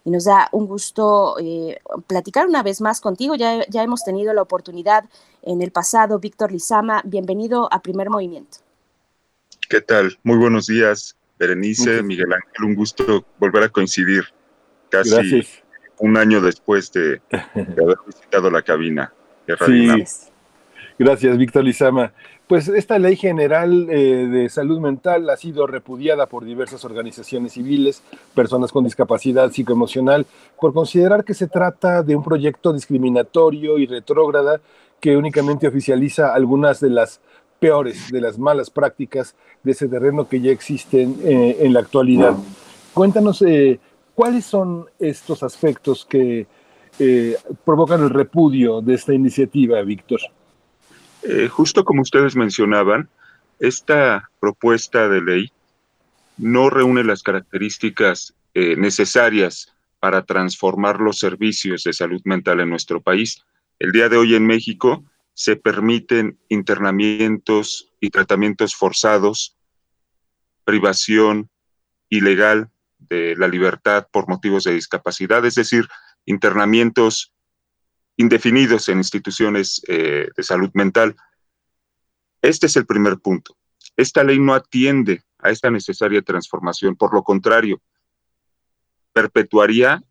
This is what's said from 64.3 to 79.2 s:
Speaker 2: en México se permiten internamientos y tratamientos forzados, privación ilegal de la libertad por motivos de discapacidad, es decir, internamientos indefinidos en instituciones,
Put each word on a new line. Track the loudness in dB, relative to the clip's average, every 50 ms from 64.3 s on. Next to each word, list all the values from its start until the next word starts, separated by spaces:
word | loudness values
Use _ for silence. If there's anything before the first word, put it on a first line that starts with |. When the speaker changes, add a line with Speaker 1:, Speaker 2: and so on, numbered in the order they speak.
| 4
Speaker 2:
en | 4 4
México | 2 2 0 -2 -6 -6 -2 0 0 0 0 -6 _ _ _ _ _
se | _ -6 -2 -2 -2
permiten | 0 0 -2 -2 0 0 -2 -2 -2 -2 -2 -2 0 0 -2 -6 _ _ _
internamientos | -6 -4 -2 -4 -4 -2 -2 -2 -2 0 0 -2 0 -2 -2 -2 -2 -4 -2 -2 -2 -2 -2 -4 -8 -14 -14 _ _ _
y | -8 -4
tratamientos | -2 -2 -2 0 0 0 0 -2 -2 -2 -4 -4 -2
forzados, | -2 -4 -2 -2 0 0 2 2 2 2 0 -2 -4 -8 -12 _ _ _ _ _ _ _ _ _ _ _ _ _ _ _ _ _ _ _ _ _ _ _
privación | -2 0 2 2 0 0 -2 -2 0 2 4 4 4 2 -2 -6 -10 _ _ _ _ _ _ _ _ _ _ _ _
ilegal | -2 0 2 2 2 4 2 2 2 0 -2 -6 _ _ _ _ _ _
de | _ _ -6 -4 -4 -4 -2
la | -2 -2 -2
libertad | 0 0 0 0 -2 -2 -2 0 0 0 -2 _
por | -4 -4 -2 -2
motivos | -6 -4 -2 -2 -2 -2
de | 0 -2 -2
discapacidad, | -4 -4 -6 -8 -8 -8 -8 -8 -6 -2 0 0 2 2
es | 0 0
decir, | -2 -2 0 0 0 0 -2 -8 -20 _ _ _ _ _
internamientos | -6 -4 0 0 0 2 2 2 2 4 2 2 2 2 2 2 2 2 -2 -8 -12 _ _ _ _ _ _ _ _ _ _ _ _ _ _ _ _ _
indefinidos | 0 2 2 2 2 2 2 2 2 4 4 2 0 0 -2
en | -2 -2
instituciones, | -2 -4 -6 -8